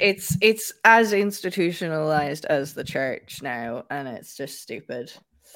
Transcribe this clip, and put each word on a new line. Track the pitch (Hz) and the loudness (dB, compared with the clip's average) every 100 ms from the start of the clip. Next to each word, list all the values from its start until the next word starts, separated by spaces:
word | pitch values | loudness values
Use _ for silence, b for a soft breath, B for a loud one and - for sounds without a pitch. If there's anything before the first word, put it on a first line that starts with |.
it's, | 202 190 - 185 | 0 0 -2 2
it's | 214 220 - - | 4 2 -4 4
as | 220 226 214 | 8 8 6
institutionalized | 202 202 202 185 190 175 170 170 156 156 151 143 156 - | 2 0 -2 -4 0 0 0 -2 -2 0 0 0 -4 -2
as | 147 147 | -2 -2
the | 143 | -8
church | 135 135 131 - - - | -6 -4 -4 -6 -10 -12
now, | 135 120 117 120 - | -8 -6 -6 -8 -8
and | 143 | -8
it's | 135 110 - | -8 -12 -14
just | - 131 - | -12 -10 -12
stupid. | - 120 - 123 - - _ _ b | -12 -12 -10 -10 -10 -16 _ _ b